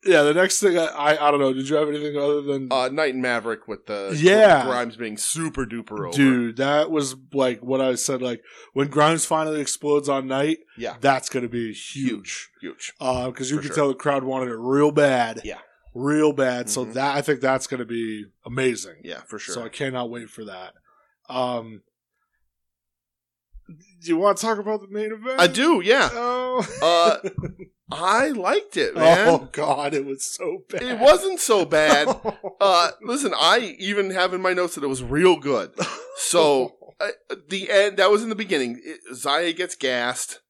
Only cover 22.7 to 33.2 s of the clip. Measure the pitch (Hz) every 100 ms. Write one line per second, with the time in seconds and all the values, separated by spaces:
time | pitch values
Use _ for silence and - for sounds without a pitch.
22.7 | _ _ _ _ _ _ _ _ - _
23.7 | 156 _ 180 165 165 202 196 226 214 202
24.7 | 214 196 208 214 220 233 262 180 180 294
25.7 | 277 175 269 156 233 240 247 254 254 175
26.7 | - 156 170 170 156 190 - 180 - 180
27.7 | _ _ 143 180 220 277 254 185 359 415
28.7 | - 123 - 160 175 214 165 135 - 147
29.7 | 139 143 147 139 135 - - 175 185 _
30.7 | - 247 233 262 311 381 370 - 214 156
31.7 | 156 151 143 151 - 220 - 190 - 196
32.7 | 175 170 - 214 262